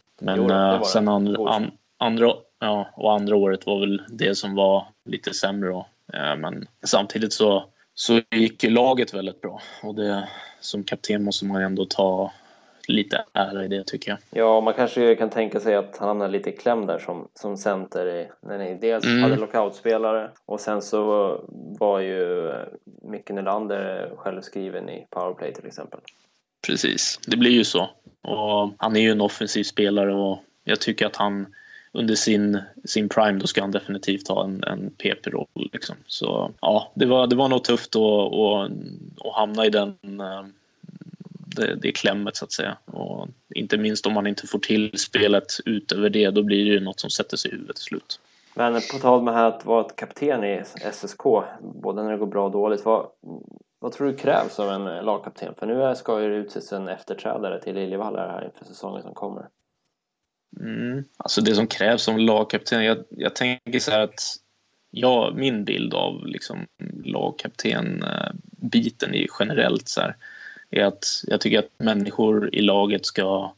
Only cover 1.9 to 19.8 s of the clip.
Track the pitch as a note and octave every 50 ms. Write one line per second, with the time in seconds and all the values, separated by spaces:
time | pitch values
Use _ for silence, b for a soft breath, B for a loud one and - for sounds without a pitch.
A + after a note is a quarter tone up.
1.9 | _ - B2+ A#2 A2+ A2+ A#2 A#2 A2+ - - _ _ - A#2 G#2+ G#2 G#2 G2 -
2.9 | - - - G#2+ G#2+ G#2 G#2 G2+ G#2 G2+ G2+ G2 F#2+ F#2+ - - G#2 G2 G2+ G2+
3.9 | G2+ G2 - - A#2 A2 - F#2+ G2 - - G2+ G2 G2 G2 F#2+ G2 G2 F#2+ -
4.9 | _ _ _ - - - - - - - - G2 G2+ G2+ G2 F2+ F#2 F2+ F2+ -
5.9 | _ _ _ - - - C#2+ D2+ D2 D#2 D#2 F2 - - - - _ _ - -
6.9 | - G2+ G2+ G2+ - A2 A2+ G#2 - - A2 G#2 G2 F#2+ G2 b b b b b
7.9 | _ - - - A#2+ A2+ A2+ _ - A2+ A2+ A2+ - - - A2 A2+ A#2+ B2 C3
8.9 | C3 B2 A#2 G2+ G2+ G2 F#2+ F#2+ F#2 - - F#2+ F#2+ G#2 B B B B - G#2+
9.9 | G#2+ G#2+ G#2 G2+ G2+ G2 G2 F#2+ B B B B B B - - - G#2 G2 -
10.9 | G#2+ - - - G#2 G#2 G2+ G2+ F#2+ - G2 G2 G2 F#2+ F#2+ F#2+ F#2+ G2 F#2+ F#2
11.9 | - - G2 F#2+ F#2 F#2 G2 G2 b b b b b b b b b b - -
12.9 | A#2+ G#2+ G#2 - - - G#3+ - - G2+ G2 G2 G2+ G2 F#2+ F#2+ G2 G2 - -
13.9 | - F#2+ - G#2+ G2+ - _ _ - A2 A2+ A2 A2+ A2 A2 A2+ A2 - B2 A#2
14.9 | - B2+ A#2+ A#2 A2+ A2 A#2 G#2+ - A#2 A2 G#2+ - G2+ G2+ A2+ G#2 G2+ G2 -
15.9 | - - G#2+ G2+ G#2+ G#2 G2+ F#2+ G2 G2 - G#2 F#2+ - - B2 A#2+ A2+ G#2 F#2+
16.9 | E2+ - - - F2+ E2+ - - _ - - G#2 G2+ G2 - G#2+ G2 F#2+ F#2 -
17.9 | - F#2+ F2+ F2+ F2 E2+ E2+ - - _ - G#2+ G2+ G2+ G2 F2+ F#2 F2 A2+ A2+
18.9 | A2+ A2 G2+ A#2 A#2+ B2 B2 C3 C3 A#2+ G#2+ G#2 - A#2+ G#2 G2 F#2+ -